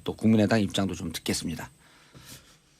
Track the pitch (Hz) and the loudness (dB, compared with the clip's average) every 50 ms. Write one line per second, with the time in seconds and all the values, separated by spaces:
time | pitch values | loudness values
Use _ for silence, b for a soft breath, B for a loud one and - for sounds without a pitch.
0 | - - 113 - - 110 113 110 104 98 117 113 101 90 - - 98 95 92 80 | -2 -6 -4 0 2 4 6 6 4 4 4 2 2 0 0 -2 -2 -2 -2 -6
1 | - 82 80 - - - 101 - - 92 80 - - - - _ B B B B | -8 -8 -8 -6 -4 -4 -4 -2 -4 -6 -6 -8 -10 -12 -16 _ B B B B
2 | B B B B B B B B B B B B B B B B | B B B B B B B B B B B B B B B B